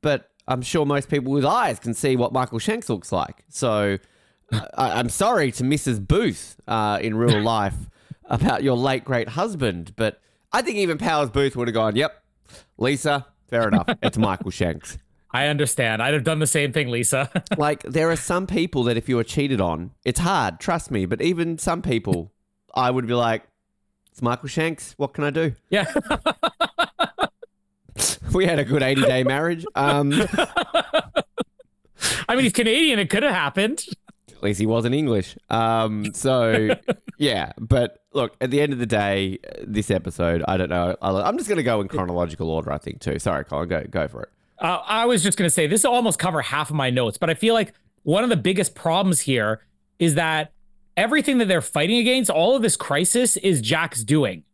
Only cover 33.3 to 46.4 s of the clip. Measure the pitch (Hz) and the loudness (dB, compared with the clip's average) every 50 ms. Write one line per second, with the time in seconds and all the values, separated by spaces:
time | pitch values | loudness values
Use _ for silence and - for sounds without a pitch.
33.3 | 208 180 156 143 - 190 196 214 285 339 - - 202 _ _ - - _ _ - | 2 2 0 0 0 0 0 0 0 -4 -8 -10 -12 _ _ -20 -20 _ _ -20
34.3 | - - - 101 104 87 104 107 113 117 113 120 123 147 156 139 117 101 92 - | -18 -4 -2 -2 0 0 2 2 2 2 2 2 0 0 2 2 0 0 0 -4
35.3 | - - _ _ - 113 113 113 113 113 113 110 107 107 104 104 - - - 135 | -10 -20 _ _ -2 0 2 2 2 2 0 0 -2 -4 -6 -6 -8 -2 0 2
36.3 | 131 127 117 113 110 110 110 107 180 - - - - - _ - - _ 147 139 | 2 4 4 4 4 4 4 2 0 0 0 -4 -4 -4 _ -20 -6 _ 0 2
37.3 | 117 98 80 - - - 120 110 139 127 120 117 - _ _ _ _ 143 123 113 | 2 0 -2 -4 -8 -12 -2 2 2 4 4 2 -2 _ _ _ _ -2 -2 -2
38.3 | - _ 127 131 123 143 147 147 139 123 120 110 117 104 104 101 98 98 98 95 | -2 _ -4 0 2 2 2 2 0 -2 -2 0 2 2 2 2 2 0 0 -2
39.3 | 95 - - - - - - - 107 107 104 - 101 92 87 92 82 - 87 85 | -4 -8 -12 -14 -14 -14 -12 -4 -2 -2 0 0 0 -2 -2 -4 -4 0 0 2
40.3 | 85 85 78 - 95 92 92 82 85 87 87 87 90 - - 98 95 95 104 - | 2 2 0 0 0 0 0 0 0 0 0 0 -2 -2 -2 -2 0 0 0 0
41.3 | 226 339 330 202 208 175 139 123 117 104 101 95 - - 92 90 87 87 87 85 | -2 -2 -2 -2 -2 0 0 0 0 0 -2 -2 -4 -4 -4 -2 -2 -2 -2 -2
42.3 | 78 - 82 80 80 80 78 73 71 73 - 71 - - - - 73 - - 107 | -4 -6 -4 -4 -2 -4 -4 -4 -6 -6 -6 -10 -12 -8 -6 -4 -4 -2 -2 -2
43.3 | 87 71 73 - 73 71 85 85 87 80 - - - 87 78 71 - 60 - - | -2 -2 -4 -4 -6 -6 -4 -4 -4 -4 -6 -4 -4 -4 -4 -4 -6 -12 -16 -16
44.3 | _ _ _ _ _ - - 165 180 170 - - 208 220 233 240 247 208 160 202 | _ _ _ _ _ -6 -4 -2 -2 -2 -2 -2 -2 0 2 2 2 2 2 2
45.3 | - - 196 170 - - 160 147 180 226 - 277 240 247 240 226 170 - - 180 | 2 2 2 2 2 2 2 2 2 2 2 2 2 2 2 0 0 0 -2 -2
46.3 | 165 156 | -2 -2